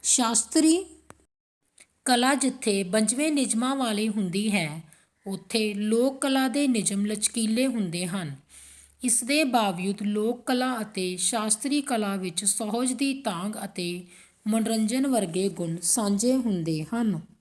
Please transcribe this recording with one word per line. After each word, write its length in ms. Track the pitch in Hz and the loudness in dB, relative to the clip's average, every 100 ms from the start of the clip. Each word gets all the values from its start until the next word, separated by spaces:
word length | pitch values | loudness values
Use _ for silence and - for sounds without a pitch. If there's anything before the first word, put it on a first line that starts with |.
ਸ਼ਾਸਤਰੀ 800 | - - 233 233 - 320 311 339 381 - _ - _ _ _ _ _ _ - _ | 2 2 4 2 2 4 6 4 0 -14 _ -20 _ _ _ _ _ _ -20 _
ਕਲਾ 300 | - 247 247 | 0 4 4
ਜਿੱਥੇ 480 | 277 269 254 - 196 | 2 0 -2 -2 0
ਬੱਝਵੇਂ 500 | 185 208 220 240 311 | 0 2 2 2 0
ਨਿਯਮਾਂ 440 | 294 233 214 254 269 | 0 2 0 0 0
ਵਾਲੀ 320 | 247 208 220 | 0 0 0
ਹੁੰਦੀ 440 | 214 185 185 214 | 0 -2 0 0
ਹੈ, 300 | 202 156 156 - - _ _ - | 0 -2 -6 -14 -20 _ _ -12
ਉੱਥੇ 480 | 190 - 226 214 | -12 -4 -2 0
ਲੋਕ 480 | 202 214 226 262 269 | -2 0 2 0 0
ਕਲਾ 260 | 277 269 262 | 0 2 0
ਦੇ 200 | 254 285 | 0 2
ਨਿਯਮ 380 | 233 190 202 208 | 2 0 0 -2
ਲਚਕੀਲੇ 600 | 214 - 240 220 220 262 | -2 -2 -2 -2 0 0
ਹੁੰਦੇ 400 | 233 185 170 180 | 0 -4 -2 -4
ਹਨ। 300 | 190 160 139 _ - - - - _ | -4 -6 -10 _ -20 -20 -20 -20 _
ਇਸ 200 | 254 - | -2 0
ਦੇ 200 | 240 294 | 2 2
ਬਾਵਜੂਦ 580 | 294 240 208 175 185 202 | 4 2 2 0 -4 -2
ਲੋਕ 440 | 208 208 214 240 - | -2 0 0 -2 -2
ਕਲਾ 340 | 254 254 247 | 0 0 -2
ਅਤੇ 360 | 208 - 185 180 | -6 -4 -4 -2
ਸ਼ਾਸਤਰੀ 640 | - 233 214 214 277 285 | -2 0 0 -2 0 -2
ਕਲਾ 360 | 277 233 202 196 | 0 -2 0 -2
ਵਿੱਚ 280 | 185 170 | -4 -2
ਸੁਹਜ 480 | 202 - 214 226 254 | -2 -2 -2 0 -2
ਦੀ 220 | 254 277 | 0 -2
ਤਾਂਘ 380 | 269 220 170 202 214 | -2 -4 -4 -6 -6
ਅਤੇ 400 | 202 - 175 175 180 - - _ 214 | -10 -6 -6 -6 -10 -20 -20 _ -2
ਮਨੋਰੰਜਨ 580 | 220 220 226 214 254 277 | 0 2 0 0 2 2
ਵਰਗੇ 420 | 247 185 175 196 | 2 2 0 -2
ਗੁਣ 280 | 170 170 170 | -2 -4 -2
ਸਾਂਝੇ 540 | - - 208 202 240 262 | 0 2 2 2 4 2
ਹੁੰਦੇ 500 | 233 185 160 156 156 | 2 0 0 -2 -2
ਹਨ। 260 | 233 226 165 - - | 0 0 0 -6 -20